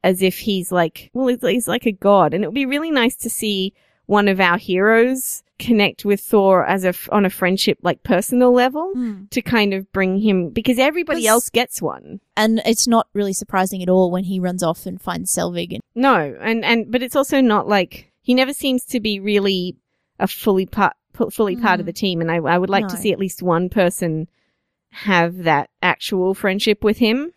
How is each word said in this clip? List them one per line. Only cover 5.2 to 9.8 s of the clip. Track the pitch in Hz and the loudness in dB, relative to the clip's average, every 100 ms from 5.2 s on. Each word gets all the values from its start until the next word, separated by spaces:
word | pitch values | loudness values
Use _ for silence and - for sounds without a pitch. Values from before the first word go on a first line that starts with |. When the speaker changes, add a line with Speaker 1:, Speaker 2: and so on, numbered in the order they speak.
| - - _ _ | -6 -12 _ _
Speaker 1:
connect | - 226 202 - 202 | 0 2 2 -2 -2
with | 196 | -2
Thor | - 214 190 190 - | 2 2 4 4 2
as | 190 185 | 0 0
a | |
f-, | 180 - | -4 -2
on | 208 190 | 0 0
a | |
friendship, | - 180 190 - - | 0 -2 0 0 0
like, | 175 - | -2 -4
personal | - 180 - 247 247 | 0 0 0 2 4
level | 247 247 294 359 392 | 4 2 -2 -6 -4
Speaker 2:
Mm. | 240 196 196 | -6 -8 -8
Speaker 1:
to | 254 | -6
kind | - 233 202 | -2 0 2
of | 190 | -2